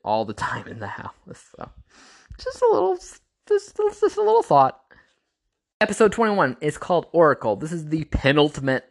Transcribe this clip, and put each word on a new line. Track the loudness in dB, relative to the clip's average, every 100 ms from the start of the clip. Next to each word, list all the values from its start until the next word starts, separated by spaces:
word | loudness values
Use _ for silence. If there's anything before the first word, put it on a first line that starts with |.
all | -4 -4
the | -4
time | -6 -8 -8 -10
in | -14
the | -14
house. | -12 -16 -18 -20
So, | -20 _ -20 -20 -20 _ _ -20 _ _ -12
just | -12 0
a | 2
little, | 2 0 -2
just, | -10 -20 _ _ _ -2 -2 -4
just | -4 0 -2 0
a |
little | 2 2
thought. | 4 4 4 0 _ _ _ _ _ _ _ _ _ _
Episode | -4 2 2
twenty-one | 2 0 2 0 -2
is | -6 -6
called | -2 -2 0
Oracle. | 4 4 2 -2
This | -4 -6
is | -10 -6
the | -6
penultimate | -4 -2 2 4 2 0 -4 -4 -2